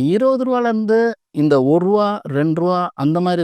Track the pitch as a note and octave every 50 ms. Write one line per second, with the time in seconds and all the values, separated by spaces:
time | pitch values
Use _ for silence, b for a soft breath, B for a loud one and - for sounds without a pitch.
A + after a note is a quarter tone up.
0 | C3 D3+ F#3 A3 C4 C4 C4 B3+ B3+ B3+ B3 B3 A#3+ A#3 A3 A3 A3 G#3 A3 A3+
1 | A#3 A#3 A3 - _ _ - D3+ D3+ D3+ C#3+ C3+ C3 C#3 D#3 F3 F3+ F#3+ G#3 G#3
2 | G#3 G3+ G#3 G#3 - D#3 C3+ C#3+ D3+ D#3+ D#3+ E3 E3+ F3+ F3+ F3+ F3+ F3 - -
3 | C#3 D3+ D#3+ F3 F3+ F3+ F3 F3